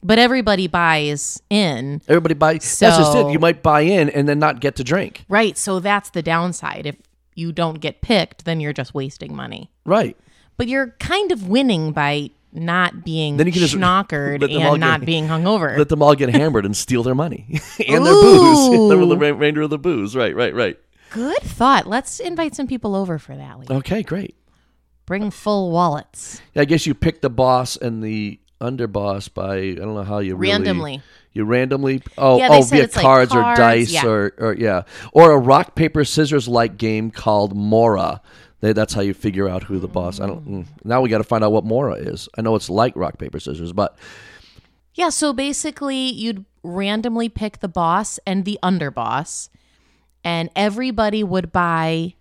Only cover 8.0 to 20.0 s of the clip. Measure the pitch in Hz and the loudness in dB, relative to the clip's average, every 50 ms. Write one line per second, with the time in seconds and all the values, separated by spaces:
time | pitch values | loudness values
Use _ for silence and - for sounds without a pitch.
8 | - - 240 202 170 - - _ - 175 165 165 151 147 147 - 131 - - 143 | -4 0 0 0 0 -2 -8 _ -8 -6 -6 -4 -4 -6 -6 -8 -10 -8 -8 -8
9 | 135 135 - - - 143 147 139 131 127 - - - - _ _ _ - 175 220 | -8 -8 -10 -14 -16 -14 -14 -14 -14 -14 -14 -16 -18 -20 _ _ _ -2 0 0
10 | 214 127 - _ _ _ _ _ _ _ _ - 247 233 254 269 269 247 _ _ | 0 -2 -6 _ _ _ _ _ _ _ _ -8 -6 -4 -2 -4 -4 -6 _ _
11 | - - 339 392 415 370 359 233 196 180 196 247 277 262 214 165 156 156 151 151 | -6 -2 -2 0 0 -2 -4 -4 -4 -2 0 0 2 2 0 0 -2 -4 -4 -2
12 | 147 143 147 147 147 143 _ _ _ _ _ 160 165 170 170 180 180 175 - 180 | -2 -2 -2 -4 -6 -10 _ _ _ _ _ -10 -6 -4 -2 -2 -2 -2 -4 -8
13 | 170 - 160 160 156 151 143 143 156 175 165 180 175 151 139 - 185 180 180 190 | -10 -8 -6 -4 -4 -4 0 0 0 0 2 0 0 0 0 0 0 2 2 2
14 | 196 - - 147 143 139 143 143 143 139 147 - 160 156 147 156 165 160 160 156 | 0 -2 -6 -6 -4 -4 -2 -2 -2 -2 0 0 2 2 2 2 2 0 0 0
15 | 139 160 165 160 156 156 160 160 165 185 214 214 165 147 117 143 147 143 165 151 | -2 -2 -2 -2 -2 -2 -2 -2 0 0 0 0 0 -2 2 0 2 2 2 4
16 | 151 147 147 139 139 123 117 135 143 160 143 113 98 98 104 - - - 127 120 | 6 4 6 4 2 2 2 2 2 2 0 0 0 -2 -4 -6 -4 -2 -2 -2
17 | 117 127 127 131 156 170 - - 101 113 156 156 - - - - 220 - - - | 0 0 -2 -2 -2 -4 -6 -12 -12 -8 -8 -8 -8 -10 -8 -8 -4 0 2 4
18 | 269 311 370 415 415 403 392 381 359 330 320 294 269 262 240 233 220 208 202 185 | 6 6 8 10 10 10 10 10 10 8 8 8 6 6 6 6 6 6 6 6
19 | 180 175 - 180 147 147 147 - 147 147 151 151 151 151 147 147 135 180 165 120 | 6 4 4 4 2 0 0 2 0 0 0 0 -2 -2 -4 -4 -2 -2 -2 0